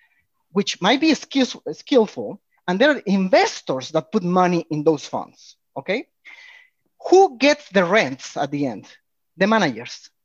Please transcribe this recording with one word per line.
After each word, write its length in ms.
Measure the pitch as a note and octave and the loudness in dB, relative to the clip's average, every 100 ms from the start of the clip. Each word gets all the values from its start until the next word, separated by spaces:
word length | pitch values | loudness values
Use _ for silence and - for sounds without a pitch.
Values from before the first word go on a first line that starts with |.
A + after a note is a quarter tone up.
| _ _ _ _ _ | _ _ _ _ _
which 300 | F#3 G3+ - | -4 -4 -2
might 200 | F#3 C4 | 0 2
be 120 | D#4+ | 2
skills-, 420 | C4+ - C4+ A#3+ - - | 0 -2 -2 -2 -4 -12
skillful, 680 | D#3+ - C4+ G#3 - G#2+ F#3+ _ _ - | -12 0 2 2 -2 -12 -12 _ _ -6
and 140 | F#3 | 0
there 120 | C#4+ | 2
are 100 | B3+ | 2
investors 840 | - F#3+ F#3 D4+ G#4+ - - C3 B2 | -2 -2 2 2 2 -2 -8 -8 -4
that 200 | D#3+ - | -6 -4
put 120 | A3 | -4
money 440 | F3 F#3 F3+ F3 - | 0 2 2 0 -4
in 120 | D3+ | -2
those 240 | D3+ D3+ - | 0 0 -4
funds, 500 | B2 - _ - _ _ - | -10 -10 _ -20 _ _ -12
okay? 320 | - A3 - _ - - - - _ _ _ _ - | -8 -8 -8 _ -20 -20 -20 -20 _ _ _ _ 2
Who 260 | F#4 F#4+ A#3 | 4 4 4
gets 320 | C#4 D4 - | 2 2 0
the 160 | F#3+ | 0
rents 520 | E3+ G#3+ D3+ C4+ - - | 2 2 0 -4 -10 -8
at 140 | C#3+ | -6
the 160 | C#3+ C#3 | -4 -6
end? 200 | G2+ - - _ _ _ - | -6 -14 -20 _ _ _ -4
The 100 | G3 | 0
managers, 640 | A3 E3 A2 A#2+ - - _ | 2 0 -4 -12 -18 -20 _